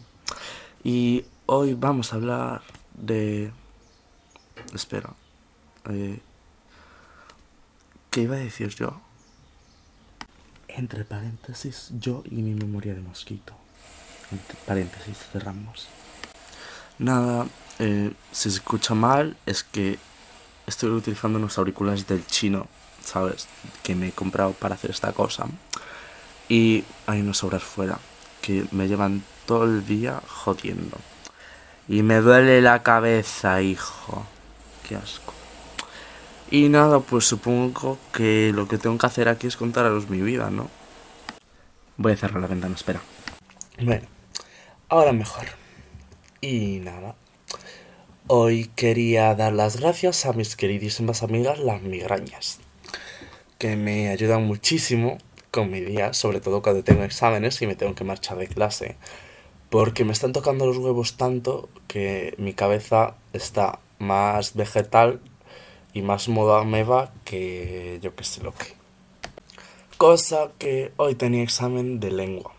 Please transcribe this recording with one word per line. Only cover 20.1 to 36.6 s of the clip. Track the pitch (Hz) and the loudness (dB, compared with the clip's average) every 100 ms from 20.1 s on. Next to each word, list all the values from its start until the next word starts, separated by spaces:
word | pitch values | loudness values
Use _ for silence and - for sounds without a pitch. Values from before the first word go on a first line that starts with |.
| - - - - - - | -20 -20 -20 -20 -16 -8
estoy | - 113 | -4 0
utilizando | 113 107 104 110 110 | 0 -2 -4 -2 0
unos | 107 - | -2 -2
auriculares | 95 - 101 101 98 | -2 0 -2 -2 -2
del | 95 - | -4 -2
chino, | - 104 98 - - - - | -2 0 -2 -6 -16 -20 -14
¿sabes? | - 98 92 - - - 113 - | -6 -2 -2 -4 -12 -16 -18 -10
Que | - 90 | -4 -2
me | 92 | -4
he | |
comprado | - 95 95 98 | -4 -4 0 0
para | 98 101 95 | 0 -6 -4
hacer | 95 | -6
esta | - 101 | -6 -6
cosa. | - 104 - 127 165 - - - - - - - - - | -2 -2 -2 -8 -10 -6 -6 -6 -18 -18 -20 -20 -14 2
Y | 117 113 110 - - - | 4 6 4 0 -12 -4
hay | 104 | -2
unas | 101 98 | 0 -2
obras | 92 92 | -2 -4
fuera | - - 95 - - - - - | -6 -6 -4 -4 -12 -20 -20 -10
que | - 95 101 | -2 -2 0
me | 95 95 | -2 0
llevan | 101 98 98 98 - - | 0 0 -2 -6 -14 0
todo | 117 | 2
el | 113 110 101 | 4 2 0
día | 107 120 131 - | -2 -2 -6 -10
jodiendo. | - - 95 - 90 82 - - - - - - - - - - | -8 -4 -4 -4 -8 -10 -12 -18 -18 -18 -18 -20 -20 -20 -18 -2
Y | 202 | 2
me | 107 110 | 4 6
duele | 117 127 131 127 | 10 10 10 8
la | 123 120 | 8 6
cabeza, | 120 117 113 113 107 - 98 92 | 6 4 6 2 0 -2 2 2
hijo. | 95 92 - - - 101 104 - - - - - - | 2 -2 -6 -12 -10 -10 -12 -18 -20 -20 -20 -18 -12
Qué | 101 | -10
asco. | - - - - - - - - - - - - - - - | -10 -14 -14 -16 -20 -20 -16 -10 -10 -10 -18 -20 -20 -18 0
Y | 143 | 4